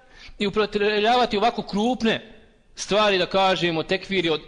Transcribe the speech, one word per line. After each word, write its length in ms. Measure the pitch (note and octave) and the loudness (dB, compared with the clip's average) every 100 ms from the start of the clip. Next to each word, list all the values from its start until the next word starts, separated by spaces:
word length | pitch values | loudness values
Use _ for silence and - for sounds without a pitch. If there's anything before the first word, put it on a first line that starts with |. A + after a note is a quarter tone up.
| - - - - | -20 -20 -20 -4
i 80 | G3+ | -2
upotrebljavati 920 | G#3+ G3+ G#3 G3+ G#3+ G#3+ B3 A3+ G#3+ | 0 -2 0 0 2 2 2 2 2
ovako 260 | A3+ A#3 | 0 0
krupne 720 | - G3+ A#3 B3+ A3+ E3+ - - - _ _ | -4 -2 -2 0 0 -2 -6 -20 -20 _ _
stvari 440 | - - G3+ G#3 F#3+ | -14 -2 2 2 2
da 80 | F3 | 0
kažemo 560 | F#3+ F#3+ F3 F3 D#3+ | 2 2 2 0 -2
tekfir 420 | D3+ F#3+ - F#3+ | -2 -4 -2 -2
je 80 | E3 | 0
od, 80 | D3+ | -2